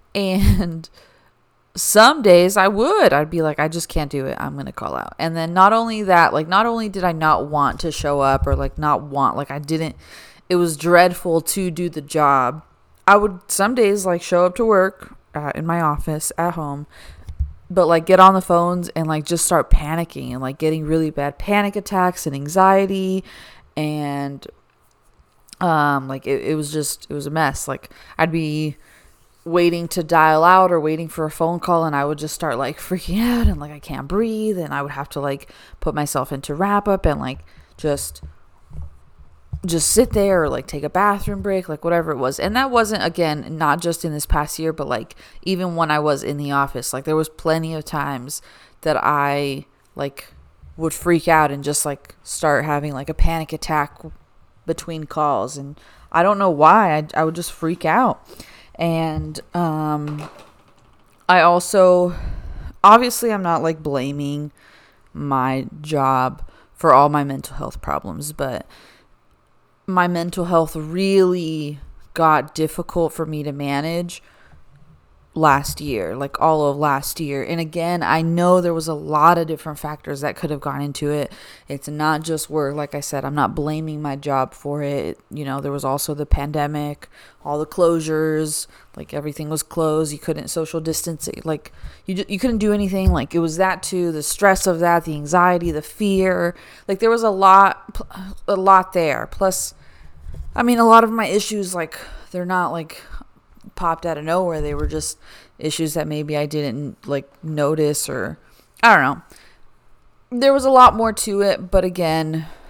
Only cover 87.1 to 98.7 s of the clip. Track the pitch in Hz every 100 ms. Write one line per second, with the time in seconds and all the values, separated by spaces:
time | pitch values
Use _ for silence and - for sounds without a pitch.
87.1 | - - _ 147 147 151 - 170 165 156
88.1 | 156 160 156 156 - - - _ - -
89.1 | 147 147 143 151 156 - 170 160 156 156
90.1 | 147 - 156 - 165 160 165 160 156 170
91.1 | 156 - - 165 151 - - - - -
92.1 | 185 - 190 254 220 214 208 196 190 190
93.1 | 175 180 170 165 165 190 180 - 180 175
94.1 | 151 - - 202 190 196 165 175 170 165
95.1 | 147 147 175 180 175 170 151 - - 208
96.1 | 190 185 180 170 - - - - 190 226
97.1 | 233 226 190 190 190 196 - - - 220
98.1 | 190 190 - - 190 190